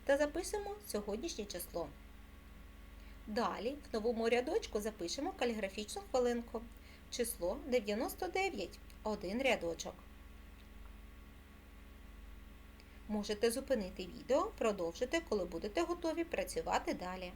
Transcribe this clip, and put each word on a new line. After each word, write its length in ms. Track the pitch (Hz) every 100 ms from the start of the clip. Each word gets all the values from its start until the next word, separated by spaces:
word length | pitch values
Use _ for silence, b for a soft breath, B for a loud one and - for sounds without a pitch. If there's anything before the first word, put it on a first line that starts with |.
та 120 | - 277
запишемо 580 | 294 320 370 415 403 415 -
сьогоднішнє 580 | 208 208 214 330 -
число. 440 | 202 175 - 170 151 - - - - - - - - - - - B B -
Далі 500 | 214 196 - 220 294 -
в 40 |
новому 340 | 226 220 226 226
рядочку 520 | 240 262 415 - 214
запишемо 520 | 208 214 170 - 320
каліграфічну 680 | 370 247 220 202 220 208 403 403
хвилинку. 520 | 254 240 240 233 233 - B B B B
Число 480 | - 233 - 175 262 285
дев'яносто 600 | 247 208 208 349 - 359
дев'ять, 500 | 381 381 240 180 - - -
один 400 | 214 208 175 226
рядочок. 520 | 269 208 170 165 - - - - - - - - - - - - - - - - - - - - - - - - - - - - - - B B -
Можете 420 | 208 208 208 233
зупинити 560 | 247 269 240 185 - -
відео, 400 | - 196 277 415 -
продовжити, 640 | 233 196 170 - 247 330 330
коли 160 | 214
будете 380 | 175 165 202 330
готові 420 | 330 339 330 320
працювати 720 | 330 - 180 165 160 220 -
далі. 380 | - 180 185 180